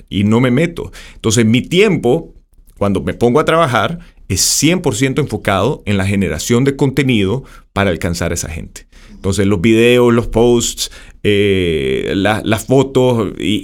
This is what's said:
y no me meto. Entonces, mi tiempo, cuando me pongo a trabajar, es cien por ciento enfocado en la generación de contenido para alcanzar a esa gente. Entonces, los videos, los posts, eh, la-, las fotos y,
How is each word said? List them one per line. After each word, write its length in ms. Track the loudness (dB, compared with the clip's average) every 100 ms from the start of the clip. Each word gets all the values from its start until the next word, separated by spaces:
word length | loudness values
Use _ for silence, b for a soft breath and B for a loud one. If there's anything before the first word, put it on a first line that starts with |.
| -8
y 160 | -2
no 160 | 2 2
me 100 | 2
meto. 400 | 2 0 -4 -12 B B
Entonces, 300 | B -2 2
mi 160 | 2 2
tiempo, 760 | 0 2 2 2 0 0 -2 -20 _ _ -20 -6
cuando 240 | -2 -2
me 100 | -4
pongo 260 | 0 2 2
a 60 |
trabajar, 540 | 2 2 2 0 -2 -4 B B -8
es 120 | -4
cien 400 | -2 0 2 2
por 140 | -2
ciento 260 | -2 -2 -2
enfocado 600 | -4 -4 -2 0 0 -2
en 140 | -4 -2
la 80 | 0
generación 580 | 0 -2 -4 -2 0
de 120 | 0 0
contenido 680 | -2 0 0 2 0 -2 B B B
para 160 | -2 -2
alcanzar 400 | 0 -4 -4 -4
a 40 |
esa 140 | -6 -8
gente. 380 | -10 -12 -18 -20 B B
Entonces, 340 | B -6 0 0
los 140 | 2
videos, 540 | 2 4 4 4 4
los 140 | 2 0
posts, 640 | 0 2 2 0 -6 -10 B B -8
eh, 880 | -2 0 2 0 0 -2 -2 -4 -4
la-, 260 | -2 -2 -2
las 220 | -2 -4
fotos 680 | 0 2 2 2 2 0 -2 -4
y, 220 | -4 -2